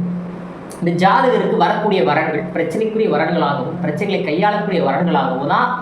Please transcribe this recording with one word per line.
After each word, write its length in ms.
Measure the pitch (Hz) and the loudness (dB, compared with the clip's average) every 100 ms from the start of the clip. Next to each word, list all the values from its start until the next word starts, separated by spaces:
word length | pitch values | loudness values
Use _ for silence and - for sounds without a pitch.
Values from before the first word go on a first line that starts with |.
| - - - - - - - - | -2 -6 -8 -12 -12 -14 -14 -4
இந்த 100 | 170 170 | -2 2
ஜாதகருக்கு 540 | 185 254 254 220 180 - | 4 4 4 4 2 2
வரக்கூடிய 380 | 175 - 208 190 - | 2 2 0 2 2
வரன்கள் 340 | 151 170 - - 170 | 2 0 -2 -4 -4
பிரச்சனைக்குரிய 540 | 160 214 220 220 208 156 | -2 -2 -2 0 2 2
வரன்களாகவும் 640 | 160 175 147 143 123 - 147 | 0 0 0 -2 -4 -4 -4
பிரச்சனைகளை 360 | - 208 - 147 | -2 -2 -2 -2
கையாளக்கூடிய 520 | 156 208 202 180 180 135 | 0 2 0 0 0 0
வரன்களாகவும் 640 | 135 175 151 - - 143 208 | 0 2 2 0 -2 0 0
தான் 140 | 247 - | 0 -2